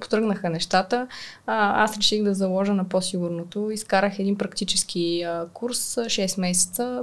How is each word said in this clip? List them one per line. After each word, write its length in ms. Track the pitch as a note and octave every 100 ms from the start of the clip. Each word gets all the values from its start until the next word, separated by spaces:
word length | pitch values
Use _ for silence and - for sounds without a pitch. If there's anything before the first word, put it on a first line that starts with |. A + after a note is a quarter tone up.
потръгнаха 500 | - A3 A3 G3 F3+
нещата. 560 | D#3+ - F#3 F#3+ B3 B3+ - - - -
А, 380 | A3 G3+ -
аз 120 | G#3+ G#3+
реших 260 | A3+ G#3+
да 120 | G#3
заложа 400 | G3 F#3+ F#3 G3
на 100 | G3+
по-сигурното. 840 | F3+ F#3 F#3 F3+ F3 E3+ E3+ G#3 G#3+
Изкарах 480 | G#3+ - G3 G3+ G3
един 200 | G3 G3+
практически, 840 | G3+ - F#3 F#3+ - F3+ E3+ E3+
а, 240 | E3+ E3+ E3+
курс, 460 | - A#3+ A#3+ - -
а, 100 | A#3
шест 300 | - F#3+ F#3+
месеца, 640 | F3+ F3 - - B3 B3